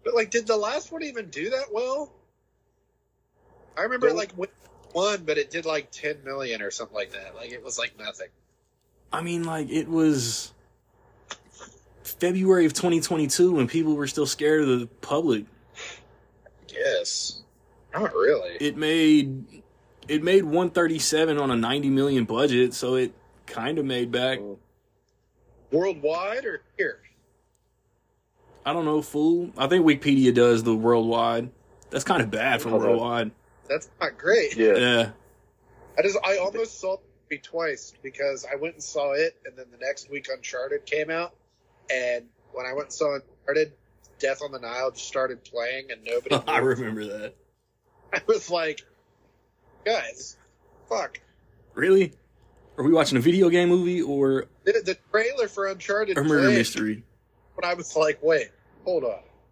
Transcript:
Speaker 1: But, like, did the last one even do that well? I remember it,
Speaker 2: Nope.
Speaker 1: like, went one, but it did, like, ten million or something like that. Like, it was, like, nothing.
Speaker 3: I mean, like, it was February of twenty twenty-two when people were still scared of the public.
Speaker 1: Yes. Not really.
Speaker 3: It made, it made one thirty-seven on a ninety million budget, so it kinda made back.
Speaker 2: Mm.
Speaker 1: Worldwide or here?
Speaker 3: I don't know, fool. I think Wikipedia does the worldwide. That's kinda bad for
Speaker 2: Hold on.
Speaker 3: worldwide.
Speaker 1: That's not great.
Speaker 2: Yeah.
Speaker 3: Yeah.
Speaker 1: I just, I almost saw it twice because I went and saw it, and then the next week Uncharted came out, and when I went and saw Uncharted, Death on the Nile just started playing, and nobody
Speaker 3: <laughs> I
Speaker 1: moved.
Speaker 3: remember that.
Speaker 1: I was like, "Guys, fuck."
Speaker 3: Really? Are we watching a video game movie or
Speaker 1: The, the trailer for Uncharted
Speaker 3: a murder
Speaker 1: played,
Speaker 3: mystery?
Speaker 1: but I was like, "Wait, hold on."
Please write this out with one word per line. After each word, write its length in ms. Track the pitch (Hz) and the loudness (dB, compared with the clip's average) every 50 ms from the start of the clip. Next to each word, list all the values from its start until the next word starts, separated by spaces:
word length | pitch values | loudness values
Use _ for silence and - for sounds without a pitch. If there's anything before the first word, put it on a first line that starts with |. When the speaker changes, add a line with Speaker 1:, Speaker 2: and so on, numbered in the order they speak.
| _ | _
Speaker 1:
But, 120 | 226 240 | -2 0
like, 160 | 233 226 220 | 0 0 0
did 160 | - 233 226 214 | -2 -4 0 0
the 100 | 226 214 | 0 0
last 340 | 202 214 254 311 - - | 0 -2 -4 -6 -8 -8
one 120 | 339 320 320 | -12 -10 -10
even 260 | 294 262 233 214 175 | -10 -10 -12 -14 -12
do 220 | 143 147 156 208 | -10 -10 -8 -4
that 140 | 254 262 269 - | -4 -6 -6 -6
well? 400 | 208 214 247 254 262 285 302 - _ _ _ _ _ _ _ _ _ _ _ _ _ _ _ _ _ _ _ _ _ _ _ _ _ _ _ _ _ _ - _ - - | -6 -6 -4 -4 -4 -6 -6 -10 _ _ _ _ _ _ _ _ _ _ _ _ _ _ _ _ _ _ _ _ _ _ _ _ _ _ _ _ _ _ -20 _ -8 -6
I 40 | 180 | -6
remember 240 | 220 254 247 247 240 | -4 -4 2 2 2
it, 40 | |
Speaker 2:
Nope. 60 | 220 220 | 2 2
Speaker 1:
like, 200 | 208 190 185 180 | -4 -8 -8 -10
went 140 | 185 196 _ _ _ - _ _ - - - | -12 -12 _ _ _ -20 _ _ -20 -8 -4
one, 300 | 170 185 208 208 196 170 | -2 -2 -2 -2 -4 -4
but 120 | 156 151 147 | -4 -2 -2
it 120 | 143 143 | -2 -4
did, 140 | - 170 160 | -6 -8 -6
like, 260 | 160 156 151 143 - | -4 -4 -4 -6 -8
ten 260 | - - - 147 151 147 139 | -18 -10 -8 -8 -8 -8 -10
million 360 | 135 135 139 135 123 117 110 | -12 -10 -8 -6 -6 -6 -6
or 100 | 104 101 | -8 -10
something 240 | - - 117 - - | -8 -10 -12 -10 -8
like 160 | 107 101 92 | -8 -8 -8
that. 240 | - 98 95 98 95 | -10 -16 -16 -16 -16
Like, 160 | 113 117 117 | -16 -16 -16
it 120 | 120 123 - | -16 -16 -12
was, 140 | 127 117 117 | -12 -8 -6
like, 200 | 117 117 _ - | -8 -8 _ -12
nothing. 280 | 110 107 101 - 92 - _ _ _ _ _ _ _ _ _ _ _ _ _ _ _ _ - | -14 -14 -12 -14 -16 -18 _ _ _ _ _ _ _ _ _ _ _ _ _ _ _ _ -8
Speaker 3:
I 80 | 156 | -6
mean, 220 | 170 170 170 170 170 | -4 -4 -4 -4 -4
like, 260 | 165 160 160 151 127 | -4 -4 -6 -6 -4
it 180 | - 160 156 160 | -4 -4 -4 -2
was 640 | 165 160 160 156 151 135 120 117 113 - - - _ _ _ _ _ _ _ _ _ _ _ _ _ _ _ _ - - _ _ _ - - - _ _ _ _ _ _ - | 0 2 4 4 4 2 0 -4 -6 -6 -10 -12 _ _ _ _ _ _ _ _ _ _ _ _ _ _ _ _ -18 -18 _ _ _ -20 -20 -20 _ _ _ _ _ _ -16
February 640 | - - - - 175 180 190 185 190 190 180 170 | -16 -8 -4 -2 -2 0 2 4 4 6 6 6
of 80 | 156 139 | 4 2
twenty 260 | - - 180 170 165 | 0 0 2 0 0
twenty-two 540 | 160 - 185 160 151 139 - - 175 180 180 | 0 0 0 0 0 0 2 4 4 4 6
when 140 | 156 127 117 | 4 0 0
people 280 | - 160 160 156 151 | 0 0 0 0 0
were 120 | 147 143 131 | 0 -2 -4
still 180 | - - 147 | -2 -2 -2
scared 360 | 127 - - 147 151 156 156 151 | -2 -2 0 2 2 4 4 4
of 160 | 135 127 123 | 4 2 2
the 80 | 120 117 | 0 -6
public. 580 | - _ - - 143 147 165 160 123 107 104 - _ _ _ _ _ - - - - - - _ _ _ _ _ _ _ _ - _ _ _ - | -12 _ -6 -2 -2 0 2 2 0 0 -2 -10 _ _ _ _ _ -20 -18 -18 -18 -20 -20 _ _ _ _ _ _ _ _ -20 _ _ _ -16
Speaker 1:
Yes. 760 | - - - 139 - - - - - - - - - - - _ _ _ _ _ _ _ _ _ - | -8 -4 -2 -2 0 -2 -4 -4 -6 -6 -8 -8 -12 -14 -20 _ _ _ _ _ _ _ _ _ -6
Not 200 | 151 208 190 - | -4 -4 -2 0
really. 440 | - 95 120 151 - - - - - | 2 2 2 2 2 -2 -8 -8 -4
Speaker 3:
It 180 | 143 147 143 - | -4 -4 -4 -2
made, 840 | 156 151 160 165 160 156 156 151 139 139 131 135 - - - - - _ _ _ _ _ _ _ - - | -2 0 2 4 6 6 6 6 4 2 -4 -10 -12 -16 -20 -20 -20 _ _ _ _ _ _ _ -8 -4
it 160 | 151 156 151 | -2 0 2
made 200 | 170 190 196 190 | 6 4 6 4
one 260 | 156 147 170 180 180 | 4 0 0 0 0
thirty-seven 680 | 175 180 170 165 165 156 - - 156 156 160 160 151 147 | 2 2 2 2 2 -2 -2 0 2 2 2 2 2 0
on 140 | 143 135 | 0 0
a 40 | 127 | 0
ninety 340 | 117 113 117 131 143 143 139 | 0 0 0 -2 -2 0 0
million 360 | 135 135 135 143 139 131 117 | 2 2 2 2 2 0 0
budget, 480 | 107 113 120 139 147 123 123 127 123 123 | 0 0 2 2 2 4 4 4 2 2
so 220 | - - 123 127 | -4 -4 -2 0
it 180 | 127 127 127 - _ _ _ _ _ _ - | 0 0 -2 -4 _ _ _ _ _ _ -14
kinda 360 | - - 113 131 147 151 143 | -12 -8 -6 -4 -4 -4 -4
made 280 | 135 131 123 123 120 | -2 -2 -4 -4 -2
back. 280 | 117 123 123 131 131 127 | -2 -2 0 0 -2 -4
Speaker 2:
Mm. 180 | 101 101 101 - _ _ _ _ _ _ _ _ _ _ _ _ _ _ _ _ _ _ _ _ _ _ | -8 -12 -16 -16 _ _ _ _ _ _ _ _ _ _ _ _ _ _ _ _ _ _ _ _ _ _
Speaker 1:
Worldwide 760 | - 151 180 196 180 151 139 151 160 170 180 196 220 254 269 | 0 0 0 0 -4 -2 -2 -2 -2 -2 -4 -6 -6 -6 -8
or 160 | 233 175 143 _ _ _ - | -8 -10 -10 _ _ _ -6
here? 220 | 190 147 104 - _ - _ _ _ _ _ _ _ _ _ _ _ _ _ _ _ _ _ _ _ _ _ _ _ _ _ _ _ _ _ _ _ | -6 -6 -6 -10 _ -20 _ _ _ _ _ _ _ _ _ _ _ _ _ _ _ _ _ _ _ _ _ _ _ _ _ _ _ _ _ _ _
Speaker 3:
I 80 | 135 151 | -4 -4
don't 120 | 170 165 | -2 -2
know, 160 | 151 151 156 | 0 0 0
fool. 500 | 147 - - 147 151 165 170 175 180 - - - | -2 -2 -4 0 2 2 2 2 0 -4 -4 -4
I 100 | 135 - | 0 2
think 180 | 175 185 170 | 4 6 6
Wikipedia 480 | 160 147 135 - 147 139 135 131 123 120 | 6 6 4 4 4 6 6 6 6 6
does 300 | 120 120 120 120 113 113 | 8 6 6 6 4 4
the 120 | 120 113 | 2 0
worldwide. 720 | 110 110 117 120 117 113 113 117 117 113 117 117 117 117 123 - _ _ _ - _ - - | 2 4 4 4 4 4 2 2 2 2 2 0 0 -4 -6 -12 _ _ _ -20 _ -18 -8
That's 140 | - 139 - | -8 -6 -2
kinda 220 | - 190 170 123 107 | 0 0 0 0 -2
bad 340 | 101 110 113 135 120 113 | -2 -4 -2 0 0 -2
for 80 | - 117 | -2 0
Speaker 2:
Hold 140 | 113 107 - | 0 2 2
on. 40 | 101 | 4
Speaker 3:
worldwide. 420 | 98 117 117 120 120 117 113 107 - _ _ _ _ _ _ - | 2 2 2 0 -2 -2 -2 -4 -6 _ _ _ _ _ _ -6
Speaker 1:
That's 220 | 139 156 - - _ _ | -6 -6 -6 -10 _ _
not 180 | 180 - - - | -8 -8 -8 -4
great. 380 | - - 208 233 180 143 127 | 0 2 4 4 4 0 0
Speaker 2:
Yeah. 200 | 113 110 110 - | 2 4 6 6
Speaker 3:
Yeah. 340 | - 123 123 123 117 113 110 - - _ _ _ _ _ _ _ _ _ _ _ - - - - - | 6 4 4 4 4 2 0 -2 -14 _ _ _ _ _ _ _ _ _ _ _ -20 -20 -10 -2 0
Speaker 1:
I 40 | 156 | 0
just, 140 | 202 196 - - | 2 0 0 -2
I 140 | 185 196 196 | 0 0 0
almost 420 | 180 196 208 226 226 220 - - | -2 -4 -4 -4 -6 -6 -8 -10
saw 180 | - 190 190 196 _ _ _ _ _ _ | -8 -8 -8 -8 _ _ _ _ _ _
it 140 | 151 139 _ | -12 -12 _
twice 500 | - - 170 165 160 143 - - - - _ _ | -10 -6 -4 -4 -4 -4 -6 -10 -20 -20 _ _
because 420 | 135 131 - 139 143 139 131 - 127 | -18 -10 -4 -4 -4 -4 -4 -8 -10
I 40 | 135 | -8
went 200 | 139 147 165 165 | -6 -8 -8 -10
and 80 | - - | -10 -16
saw 300 | - - 156 143 143 139 | -8 -6 -4 -2 -2 0
it, 240 | 143 160 165 160 _ _ | 0 0 -2 -2 _ _
and 120 | 135 - 127 | -20 -18 -18
then 80 | 127 123 | -20 _
the 60 | 120 120 | -18 -10
next 320 | 127 135 143 - - - | -8 -8 -8 -8 -10 -12
week 180 | 139 143 139 - | -12 -12 -8 -10
Uncharted 560 | 135 127 123 - - 127 123 139 147 147 - | -10 -10 -10 -10 -8 -8 -6 -4 -6 -6 -4
came 240 | - - 156 151 151 | -4 -4 -4 -4 -4
out, 240 | 160 165 170 175 _ _ _ _ _ _ _ _ _ _ _ - | -4 -6 -6 -6 _ _ _ _ _ _ _ _ _ _ _ -6
and 360 | 135 127 123 123 123 120 120 120 _ _ _ _ | -6 -4 -2 -2 -4 -4 -6 -12 _ _ _ _
when 140 | - 123 127 | -14 -12 -10
I 80 | 127 131 | -8 -8
went 140 | 143 147 - | -8 -10 -10
and 60 | - | -6
saw 220 | - 160 147 143 | -2 -2 -2 -2
Uncharted, 580 | 139 135 _ _ _ _ - 143 156 156 151 147 _ _ _ _ _ _ _ _ _ | -4 -8 _ _ _ _ -2 0 0 0 0 -4 _ _ _ _ _ _ _ _ _
Death 220 | - 135 135 - 147 | -2 -2 -2 -4 -6
on 80 | 143 | -8
the 80 | 135 131 | -8 -8
Nile 320 | 120 117 117 123 131 131 | -8 -8 -6 -4 -4 -4
just 160 | 127 - - - | -4 -6 -14 -6
started 360 | - 139 131 131 127 117 _ | -4 -2 -2 -2 -4 -8 _
playing, 460 | - - 120 117 120 127 135 135 - | -10 -8 -6 -4 -4 -6 -8 -8 -12
and 120 | 120 113 - | -16 -14 -8
nobody 320 | 117 117 120 - - - | -4 -4 -2 0 0 -2
Speaker 3:
<laughs> 120 | 131 - - | 0 0 0
I 80 | - 131 | 0 0
Speaker 1:
moved. 180 | 120 135 127 120 | 2 2 0 0
Speaker 3:
remember 260 | 127 110 110 110 107 | -4 -6 -6 -8 -8
that. 300 | 104 98 107 104 117 - _ _ _ _ _ _ _ _ _ _ _ _ _ _ _ - | -8 -10 -10 -12 -14 -16 _ _ _ _ _ _ _ _ _ _ _ _ _ _ _ -8
Speaker 1:
I 60 | 180 - - | -8 0 0
was 220 | 220 208 - - | 0 0 0 -4
like, 300 | 175 170 165 156 151 - - _ _ _ _ _ _ _ _ _ _ _ _ _ _ _ _ _ _ _ - | -4 -2 -2 -2 -6 -8 -12 _ _ _ _ _ _ _ _ _ _ _ _ _ _ _ _ _ _ _ -4
"Guys, 500 | 208 226 202 131 113 - - - - - _ _ _ _ _ _ _ _ _ _ _ | -2 -2 -2 -2 -6 -12 -16 -18 -18 -18 _ _ _ _ _ _ _ _ _ _ _
fuck." 300 | - 220 165 - - - _ _ _ _ _ _ _ _ _ _ _ | -4 -4 -4 -6 -8 -14 _ _ _ _ _ _ _ _ _ _ _
Speaker 3:
Really? 400 | - 135 180 190 196 190 160 - _ _ _ _ _ _ _ _ _ _ _ _ - | 0 4 6 6 6 6 4 -2 _ _ _ _ _ _ _ _ _ _ _ _ -2
Are 20 | 123 | 2
we 80 | 143 160 | 4 6
watching 220 | 160 151 - 139 127 | 6 6 4 2 4
a 40 | |
video 260 | 120 160 175 185 190 175 | 4 6 6 6 6 6
game 200 | 170 180 180 175 | 6 4 4 6
movie 320 | 180 185 180 175 180 180 | 4 4 4 2 0 -2
or 460 | 160 135 143 139 139 135 135 131 131 - _ _ _ | -2 -2 0 2 2 2 2 0 -2 -6 _ _ _
Speaker 1:
The, 180 | 190 214 226 196 | 0 0 0 0
the 140 | 180 185 - _ _ | -2 -6 -6 _ _
trailer 360 | - 214 220 233 269 277 233 202 | 0 0 0 0 0 -2 -4 -4
for 200 | - 208 196 196 | -2 -6 -6 -6
Uncharted 500 | 190 185 - - 196 - 220 202 185 - | -6 -8 -6 -4 -2 -2 0 0 0 0
Speaker 3:
a 60 | 139 | 2
murder 240 | 156 151 143 139 127 | 2 4 4 6 6
Speaker 1:
played, 100 | 120 120 | 6 4
Speaker 3:
mystery? 460 | 117 - - - 107 107 107 104 - _ _ _ _ _ _ _ _ _ _ | 2 0 -2 -4 -4 -4 -4 -6 -10 _ _ _ _ _ _ _ _ _ _
Speaker 1:
but 80 | - 180 | -6 -4
I 120 | 175 175 | -4 -4
was 200 | 175 175 - - | -4 -6 -6 -2
like, 220 | 156 156 156 151 - - | 0 0 0 0 0 0
"Wait, 260 | 156 165 147 120 - _ _ _ _ _ _ - | 2 2 2 0 -4 _ _ _ _ _ _ -6
hold 180 | 175 185 165 135 | -2 -2 -2 -2
on." 160 | 120 104 92 - _ _ _ _ _ | -2 -6 -8 -12 _ _ _ _ _